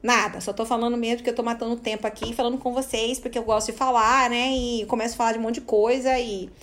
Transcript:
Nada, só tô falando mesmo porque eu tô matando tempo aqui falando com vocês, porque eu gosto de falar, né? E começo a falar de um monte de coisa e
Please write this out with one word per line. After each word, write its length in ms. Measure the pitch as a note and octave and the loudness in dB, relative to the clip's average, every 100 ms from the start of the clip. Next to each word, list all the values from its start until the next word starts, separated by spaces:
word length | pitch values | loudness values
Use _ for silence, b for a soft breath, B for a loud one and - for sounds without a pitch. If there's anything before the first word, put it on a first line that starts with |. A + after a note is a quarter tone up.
Nada, 380 | A3 A#3+ G#3 F#3 | 4 4 2 -4
só 120 | F3+ | -8
tô 120 | G3+ | -4
falando 320 | A3+ A#3 A#3+ A#3+ | -2 0 0 0
mesmo 200 | A#3 A#3+ | 0 0
porque 140 | B3 | -2
eu 40 | |
tô 80 | A#3 | -2
matando 320 | A#3 A#3 A#3 A#3 | -2 -2 -4 -4
tempo 300 | A3+ G#3+ G#3+ | -4 -4 -6
aqui 260 | G#3+ A3+ | -6 -8
falando 260 | A#3 A#3+ B3+ | -2 0 0
com 140 | C4 | -2
vocês, 460 | B3 C4 A3+ A3+ B3+ | -4 -2 -2 -2 -2
porque 200 | B3 A#3 | -4 -6
eu 40 | |
gosto 300 | A3 G#3+ G#3+ | 0 0 0
de 60 | A3+ | -2
falar, 520 | C4 A#3+ A3 C4 B3 | 2 4 6 6 4
né? 200 | A#3+ B3+ | 2 0
E 320 | C4 A#3+ A#3 G3+ | 0 -2 -2 -2
começo 280 | A#3 A#3 | -2 -2
a 20 | A#3 | 0
falar 160 | A#3 | 0
de 60 | A3+ | 0
um 40 | |
monte 140 | A3+ A#3+ | -2 -4
de 60 | |
coisa 560 | - G#3+ A3 C4 C4 C4 | 0 2 4 2 2 0
e 300 | A#3+ G3 F#3 B | 0 -6 -8 B